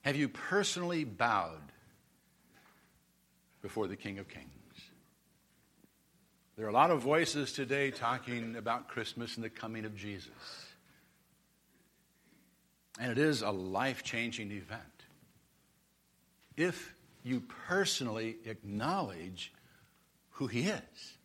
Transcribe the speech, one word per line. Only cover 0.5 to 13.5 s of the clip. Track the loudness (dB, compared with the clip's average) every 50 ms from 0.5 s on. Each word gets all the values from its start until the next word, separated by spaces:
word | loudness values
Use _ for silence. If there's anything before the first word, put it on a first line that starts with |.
| 2 4 4 4 0 0 -2 0 0 0 -2
bowed | -4 0 2 4 4 6 4 2 0 -4 -10 -14 -18 -20 -20 -20 -20 -20 _ _ _ _ _ _ _ _ _ _ _ -20 -20 -20 -20 -20 -20 _ _ _ _ _ _ _ _ _ _ _ _ _ _ _ _
before | -12 -6 -2 -2 -2 -2
the | -2 -6
King | -8 -8 -8 -8
of | -10 -12
Kings? | -14 -16 -16 -16 -20 -20 -20 -20 -20 -20 -20 -20 -20 -20 _ _ _ _ _ _ _ _ _ _ _ _ _ _ _ _ -20 _ _ _ _ _ _ _ _ _ _ _ _ _ _
There | -4 -2
are | 4
a | 8
lot | 8 8 8
of | 8 4
voices | 6 6 6 6 6 4 2 0 -2 -2
today | -2 -4 0 0 2 2 2 0
talking | 0 0 0 2 2 0 -2 -4 -4 -4 -4 -4 -6
about | -4 -2 0 -2 -2 -2 -6
Christmas | -6 -4 -4 -4 -4 -6 -6 -6 -6
and | -6 -6
the | -8
coming | -8 -8 -8 -6 -6 -6 -6
of | -6 -8
Jesus. | -8 -8 -8 -8 -8 -10 -14 -18 -16 -14 -14 -14 -14 -16 -18 -20 -20 _ -20 -20 -20 _ _ _ _ _ _ _ _ _ _ _ _ _ _ _ _ _ _ _ _ _ _ _ _ _ _ -20 _ _ _ _ _ _ _ _ _ _ _ _ -4
And | -2 0
it | 4 4
is | 6 6 4 4
a | 2 0